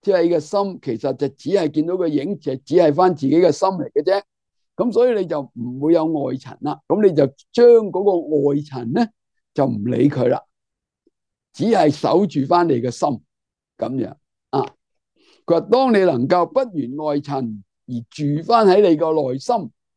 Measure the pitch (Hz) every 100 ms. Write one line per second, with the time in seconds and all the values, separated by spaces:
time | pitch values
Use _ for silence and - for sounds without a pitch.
0 | 202 185 170 170 147 202 202 175 143 113
1 | 139 135 139 143 151 190 156 151 165 185
2 | 165 147 160 196 147 131 - 170 160 147
3 | 185 156 135 160 180 147 190 185 135 143
4 | 160 196 - _ _ _ _ - 240 226
5 | 247 214 175 156 131 - 123 131 151 165
6 | 160 156 131 131 135 - 143 143 - 196
7 | 202 147 135 - _ - 240 233 202 185
8 | 202 180 285 151 143 143 147 131 117 180
9 | 226 _ _ _ _ - 131 110 110 120
10 | 143 135 123 131 - _ _ _ _ _
11 | _ _ _ _ _ - 202 196 156 147
12 | 113 165 196 143 135 175 170 123 123 -
13 | 147 117 _ _ _ _ _ - 113 131
14 | 95 - _ _ _ - - - _ _
15 | _ _ _ _ - 165 196 240 269 208
16 | 185 127 135 180 170 262 254 165 120 143
17 | 151 147 143 139 117 104 - _ - 120
18 | 117 - 143 147 170 233 202 196 196 156
19 | 160 160 135 135 - 233 - _ _